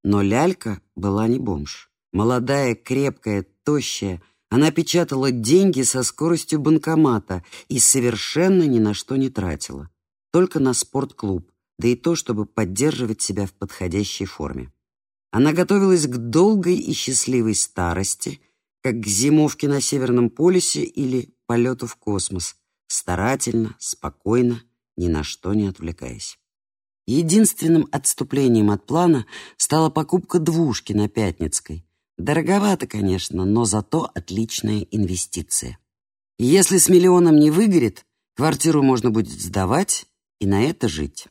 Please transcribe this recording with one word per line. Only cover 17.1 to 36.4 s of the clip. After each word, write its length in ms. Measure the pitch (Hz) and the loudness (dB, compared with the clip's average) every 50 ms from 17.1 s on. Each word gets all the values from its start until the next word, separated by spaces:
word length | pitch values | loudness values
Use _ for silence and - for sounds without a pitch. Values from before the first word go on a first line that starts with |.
| 131 - - - 131 123 113 110 104 | -2 -2 -2 0 0 0 2 0 0
старости, 840 | - - - _ - 90 87 85 90 98 - - _ - - - _ _ _ _ _ _ _ _ _ | -2 -4 -4 _ -4 -2 -2 -2 -2 -4 -4 -6 _ -8 -10 -10 _ _ _ _ _ _ _ _ _
как 180 | - 131 113 117 | -4 -4 -4 -4
к 60 | 107 | -4
зимовке 640 | 101 101 - 127 147 156 156 151 143 143 - - 143 | -4 -2 0 2 4 4 4 4 2 0 -4 -2 -2
на 120 | 143 143 | 0 -2
Северном 500 | 135 - 143 139 127 123 123 123 120 113 | -2 -2 -2 -2 0 2 2 2 2 0
полюсе 520 | _ - 160 180 185 180 170 - - 147 | _ 2 2 4 4 2 0 0 -4 -4
или 520 | 147 - _ - 143 127 127 127 120 _ _ _ _ | -6 -6 _ -6 -4 -2 -2 -4 -6 _ _ _ _
полету 400 | - 117 117 120 127 123 - 123 | -2 0 0 2 0 -2 -4 -8
в 100 | 117 - | -12 -12
космос, 600 | _ _ 107 101 95 - - 95 90 - - - _ _ _ _ _ _ _ | _ _ -4 -4 -4 -4 -6 -8 -8 -8 -10 -14 _ _ _ _ _ _ _
старательно, 880 | - - - - 90 87 101 120 135 139 - 127 117 117 110 107 104 _ | -8 -8 -4 -4 -4 -2 0 -2 -2 -2 -4 -2 -2 -2 -2 -4 -8 _
спокойно, 840 | - - - _ - - - _ _ 101 113 127 123 120 120 113 _ _ _ _ _ _ _ | -12 -12 -12 _ -12 -14 -14 _ _ 0 2 2 2 2 0 -4 _ _ _ _ _ _ _
ни 120 | - 87 87 | -4 -2 -2
на 140 | 80 78 | -2 -2
что 320 | 76 - - _ - 92 104 | -4 -8 -12 _ -6 -2 -2
не 120 | 107 104 | 0 -2
отвлекаясь. 720 | 98 92 - 85 82 82 _ 64 62 60 55 - - - _ _ _ _ _ _ _ _ _ _ _ _ _ _ | -2 -6 -8 -12 -12 -12 _ -14 -14 -14 -14 -16 -16 -18 _ _ _ _ _ _ _ _ _ _ _ _ _ _
Единственным 840 | - 120 151 170 156 175 220 220 - - - 165 160 165 165 147 - | -2 -2 0 0 2 4 4 4 4 0 -2 2 4 4 4 2 0
отступлением 760 | - 131 - - - - 147 147 - 143 139 127 117 110 104 104 | -4 -4 -4 -4 -4 -4 -6 -4 -2 2 2 4 4 4 4 2
от 160 | 104 98 _ | 0 -2 _
плана 400 | - 139 165 180 170 160 127 104 - - - - - _ | -2 0 2 4 4 2 2 0 -8 -16 -20 -20 -20 _
стала 340 | _ - - 147 160 160 156 | _ -4 0 2 2 2 2
покупка 480 | 147 160 156 - - 185 - _ - 175 | 0 -2 -2 0 -2 -2 -2 _ -2 0
двушки 540 | 156 170 160 165 170 139 107 - _ - | 0 2 0 2 0 0 -2 -4 _ -2
на 160 | 107 104 104 104 | 0 0 0 0
Пятницкой. 800 | _ 113 107 92 82 _ 82 78 - - _ - 78 85 - _ _ _ _ _ _ - | _ -2 -2 -2 -2 _ -6 -4 -4 -8 _ -10 -14 -14 -14 _ _ _ _ _ _ -6
Дороговато, 680 | - 139 147 165 160 175 190 202 202 208 190 - 131 | -4 0 0 0 2 2 2 2 2 2 0 -2 -4
конечно, 580 | - - 107 101 95 92 90 - - - 90 92 | -8 -6 -4 -2 0 -2 -2 -4 -6 -4 -2 0
но 200 | 98 104 117 120 | 0 0 0 0
зато 460 | 104 107 107 101 _ - 165 147 - _ | 0 -2 -2 -2 _ -4 -4 -4 -4 _
отличная 720 | - - - 92 104 113 - - - - 107 107 107 92 _ | -14 -12 -8 -6 -6 -6 -4 -6 -6 -4 -4 -4 -4 -6 _
инвестиция. 880 | - 107 101 87 92 87 - - - 87 82 _ - - - 62 - _ _ _ _ _ _ _ _ _ _ _ _ | -4 -2 -2 -2 -4 -6 -8 -8 -10 -12 -8 _ -6 -6 -6 -8 -14 _ _ _ _ _ _ _ _ _ _ _ _
Если 400 | - | -2